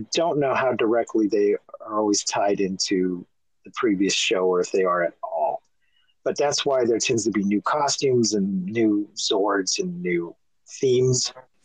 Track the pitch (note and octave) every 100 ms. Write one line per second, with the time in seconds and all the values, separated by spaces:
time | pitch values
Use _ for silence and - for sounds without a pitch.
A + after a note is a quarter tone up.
0 | G#2+ - E3 D3 C#3 - C3 A#2 A#2 A#2
1 | A2+ A2+ G#2 G#2 G2+ G#2 - - A2 G#2+
2 | G#2+ G2+ - A#2+ G2+ G2 F#2+ F#2+ - F#2+
3 | F#2 F2+ - _ _ _ - - B2 F#2+
4 | G2 - - F#2+ F#2 F2+ F2 G2+ F#2 F2
5 | E2+ - - - - - _ _ _ _
6 | _ _ C#3 - C#3+ C#3 - C3 A#2 A2
7 | - A#2+ A2 G#2 G2 G2+ - D3+ C#3 -
8 | C#3 B2 A2 G#2 G2 F#2+ F2+ A2 A2 G#2
9 | G#2 - - G#2+ G2+ G2 F#2 - F#2 F2
10 | F2+ F2 E2+ - _ _ - - C3+ B2+
11 | B2+ B2+ - - - _